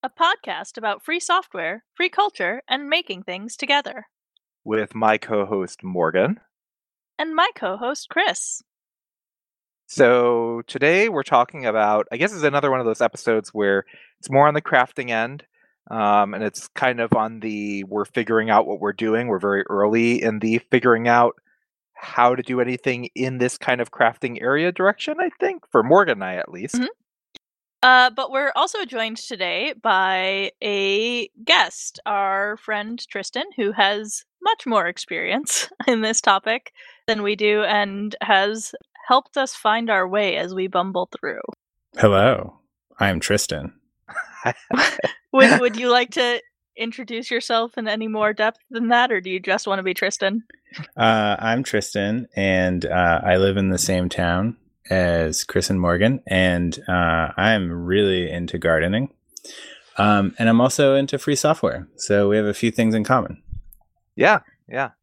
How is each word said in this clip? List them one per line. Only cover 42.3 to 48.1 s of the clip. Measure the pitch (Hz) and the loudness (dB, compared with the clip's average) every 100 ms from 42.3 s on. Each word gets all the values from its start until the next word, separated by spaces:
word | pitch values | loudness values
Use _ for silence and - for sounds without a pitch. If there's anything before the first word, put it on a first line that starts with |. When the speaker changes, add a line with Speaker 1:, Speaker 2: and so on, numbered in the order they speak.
| 131 - - _ _ _ - | 2 -4 -16 _ _ _ -2
Speaker 3:
I | 101 | 0
am | 87 | 0
Tristan. | - 104 - 78 69 _ _ _ _ - - - | 0 0 0 -6 -10 _ _ _ _ -14 -14 -6
Speaker 2:
<laughs> | - - - 247 - - - - _ | -6 -6 -6 -2 -2 0 -6 -6 _
Speaker 1:
Would, | 262 240 254 | 6 6 6
would | 247 220 | 2 -2
you | 247 | 2
like | 247 247 | 2 2
to | - 240 240 - _ _ | 0 0 -2 -8 _ _
introduce | - 226 233 240 233 247 | -10 -10 -10 -10 -10 -4
yourself | 240 - 226 233 - | -6 0 -2 -2 -4
in | 220 | -4
any | 214 | -4
more | 220 | -4